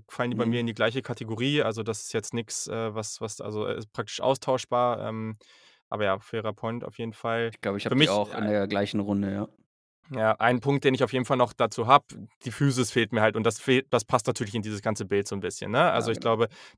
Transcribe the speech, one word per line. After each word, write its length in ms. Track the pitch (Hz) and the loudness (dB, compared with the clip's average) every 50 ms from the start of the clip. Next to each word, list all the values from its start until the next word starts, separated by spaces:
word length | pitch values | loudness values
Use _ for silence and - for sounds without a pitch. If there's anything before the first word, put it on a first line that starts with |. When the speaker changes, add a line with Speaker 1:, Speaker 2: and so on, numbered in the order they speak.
| - - | -4 -8
Speaker 1:
fallen 220 | - - 123 123 | -6 -4 -2 -2
die 60 | 120 | 0
bei 100 | 117 117 | 0 0
Speaker 2:
Mhm. 40 | 113 | 2
Speaker 1:
mir 100 | 120 120 | 2 0
in 60 | 117 | 0
die 80 | 117 107 | -2 0
gleiche 280 | - 110 113 123 131 | 2 0 2 2 -2
Kategorie. 600 | - - 120 - 117 110 110 107 127 143 147 147 | -4 -6 -8 -8 -8 -8 -4 -2 0 2 2 2
Also 200 | 110 110 107 113 | 2 0 -2 -2
das 220 | 107 113 104 - - | -4 -4 -6 -6 -8
ist 80 | - - | -6 -4
jetzt 180 | 110 - - - | -4 -4 -4 -6
nix, 320 | 117 110 - - - - | -6 -6 -6 -8 -8 -6
äh, 280 | - 110 113 113 110 104 | -6 -6 -4 -4 -4 -4
was, 260 | 110 107 - - - | -6 -6 -8 -8 -8
was, 200 | 113 107 - - | -8 -8 -8 -10
also, 260 | - 104 107 107 107 | -10 -6 -4 -4 -4
äh, 120 | 98 - - | -4 -4 -6
ist 140 | 110 - | -8 -10
praktisch 280 | - - 113 - - - | -10 -10 -8 -8 -6 0
austauschbar. 840 | - 131 135 - - 139 131 123 - - 123 123 123 120 117 104 107 | 0 0 0 0 0 -2 -2 -2 -2 -2 0 2 2 2 0 -2 -4
Ähm, 300 | 110 110 110 110 110 107 - _ _ - _ _ _ _ _ _ _ | -6 -6 -6 -8 -8 -10 -12 _ _ -20 _ _ _ _ _ _ _
aber 140 | 113 107 104 | -4 0 2
ja, 140 | 98 95 107 | 2 0 0
fairer 340 | - - 117 110 107 110 | -2 -6 -8 -6 -4 -6
Point 320 | 104 - 120 113 117 120 - | -6 -4 -6 -6 -6 -6 -8
auf 140 | - - - | -10 -10 -8
jeden 140 | 117 113 | -8 -8
Fall. 380 | 107 - - 117 113 117 117 113 | -8 -6 -4 -2 -2 -2 -2 -4
Speaker 2:
Ich 80 | - - | -6 -6
glaub, 160 | - 104 101 | -4 -4 -2
ich 80 | 101 - | -2 0
hab 60 | 113 | 2
Speaker 1:
Für 40 | 127 | 4
Speaker 2:
die 40 | 139 | 4
Speaker 1:
mich, 100 | 160 175 | 6 6
Speaker 2:
auch 240 | 202 104 101 - - | 4 2 0 -2 -4
in 100 | 113 104 | -4 0
Speaker 1:
äh, 40 | 104 | 0
Speaker 2:
der 180 | 107 101 98 101 | 2 2 0 0
gleichen 320 | 104 101 101 - - 104 | 0 0 0 0 -2 -2
Runde, 320 | 98 104 101 101 101 98 | 0 0 0 0 0 -2
ja. 160 | 98 101 - - _ _ _ _ _ _ _ _ _ _ _ - | -4 -4 -6 -8 _ _ _ _ _ _ _ _ _ _ _ -10
Speaker 1:
Ja, 220 | 135 113 110 110 110 - | -4 0 2 2 4 4
ein 220 | 110 123 127 120 | 4 2 2 2
Punkt, 240 | 131 139 143 139 - | 2 0 0 2 2
den 100 | 135 131 | 2 2
ich 100 | 120 131 | 2 2
auf 80 | 110 | 0
jeden 140 | 131 127 120 | 0 -2 0
Fall 100 | - 135 | 0 2
noch 160 | 123 123 - | 2 2 0
dazu 340 | - - 120 107 - 123 107 | 2 0 0 0 0 -2 6
hab, 180 | 120 135 143 - - - - 104 - _ _ - | 6 6 6 6 2 -8 -16 -16 -18 _ _ -10
die 40 | 127 | -10
Physis 400 | - - 143 139 120 127 120 - | -2 0 2 2 4 2 0 2
fehlt 220 | - 123 113 - | 2 2 2 2
mir 80 | 120 107 | 4 4
halt 160 | 107 110 104 | 4 4 4
und 80 | 113 107 | 2 2
das 160 | 117 110 - | 0 0 0
fehlt, 280 | - 135 127 131 - - | 2 2 4 4 4 2
das 160 | 127 110 - | 0 0 2
passt 200 | - 131 120 - | 2 0 2 2
natürlich 280 | 131 110 - 117 101 120 | -2 -2 -2 -6 -4 -4
in 80 | 113 | -4
dieses 180 | 101 107 104 101 | -4 -4 -6 -4
ganze 240 | - 110 107 - 98 | -2 -2 -2 -2 -2
Bild 240 | 90 101 101 101 - | 0 0 0 0 -2
so 80 | 101 | -4
ein 40 | 98 | -4
bisschen, 300 | 90 90 - - 104 101 | -4 -6 -6 -6 -6 0
ne? 80 | 113 139 | 2 4
Speaker 2:
Ja, 120 | 175 175 | 4 4
Speaker 1:
Also 180 | - 120 113 113 | 2 2 0 -2
ich 80 | 113 117 | -2 0
Speaker 2:
genau. 180 | - 117 117 | 0 0 2
Speaker 1:
glaube, 120 | 110 117 - - - - - - | 2 2 0 -2 -8 -20 -20 -10